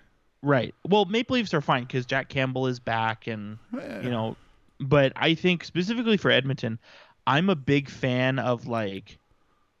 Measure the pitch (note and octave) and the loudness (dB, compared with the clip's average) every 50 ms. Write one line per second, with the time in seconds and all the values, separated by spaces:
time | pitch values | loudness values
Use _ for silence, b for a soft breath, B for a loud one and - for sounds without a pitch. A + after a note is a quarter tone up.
0 | - _ _ _ _ _ _ _ - C#3+ C#3+ B2 A2 - - _ _ - G3 G#3+ | -20 _ _ _ _ _ _ _ 0 2 2 2 2 -2 -8 _ _ 2 4 4
1 | G3+ F3 G#3+ A#3 B3+ - C4 B3 G#3+ - - D3+ C#3 - D3 B2+ A#2+ B2 - C3 | 4 2 0 -2 0 0 0 0 0 0 -2 -2 2 2 0 0 0 -2 -4 -6
2 | B2 - C3+ C3+ - - - C#3 C3 C3 B2+ C3 C3 C3 B2+ B2 - - A2+ A2+ | -4 -2 -2 -2 -2 -2 -2 -2 -2 0 0 -2 -2 -2 -2 -4 -4 -4 -2 0
3 | A2+ A2+ A2 - - A#2+ A2+ G#2+ G2+ G#2 A2 A2+ - _ A3+ C4+ - - - G2+ | 0 -2 -2 -4 -6 -8 -8 -8 -8 -10 -12 -14 -14 _ -10 -10 -10 -10 -10 -8
4 | - B2 A#2+ A2 A2 A2+ - - - _ _ _ _ _ _ _ C#3 C3 D3 C#3+ | -6 -4 -4 -2 -2 -4 -6 -10 -14 _ _ _ _ _ _ _ 0 4 4 6
5 | C3+ C3 - - C#3 D#3 E3 - - F3+ F3+ D#3+ - - - E3 F3+ G3 A#3 A#3+ | 6 4 2 0 0 2 2 2 2 0 0 0 -4 -6 -4 -2 -2 -2 -2 0
6 | A#3 A3+ G#3+ F#3 - C3 B2 B2 C3 C#3 C3 - - A#2 A2+ - B B B B | 2 2 2 2 4 4 2 4 2 0 -4 -4 -4 -6 -6 -8 B B B B
7 | B B B B _ A#2+ C3 D3+ F3+ G3 F#3+ C#3+ B2+ C#3+ C#3+ C#3+ C#3 - - - | B B B B _ 0 2 2 4 2 0 0 2 2 2 2 2 -2 -6 -4
8 | - B2+ B2 B2+ B2+ C3 C3 C3 A2+ B2 B2 A#2 A#2+ A#2+ A#2 A2+ G#2+ G2 G2 G2 | -2 0 0 2 2 0 0 0 0 -2 -2 -2 -4 -4 -4 -4 -4 -4 -6 -10
9 | G2 - - - _ _ _ _ _ _ _ _ _ _ _ _ | -12 -14 -20 -20 _ _ _ _ _ _ _ _ _ _ _ _